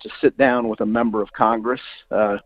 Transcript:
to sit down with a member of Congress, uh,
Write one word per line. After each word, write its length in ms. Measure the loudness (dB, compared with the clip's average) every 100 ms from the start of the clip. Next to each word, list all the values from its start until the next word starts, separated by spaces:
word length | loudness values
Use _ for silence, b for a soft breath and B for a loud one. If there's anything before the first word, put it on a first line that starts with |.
to 80 | -8 -2
sit 180 | 0 2
down 300 | 2 2 -2
with 120 | -2
a 60 | -2
member 340 | 0 0 0
of 120 | -4
Congress, 480 | 0 2 2 -2 -4 -8 -20 -4
uh, 240 | 0 0 -2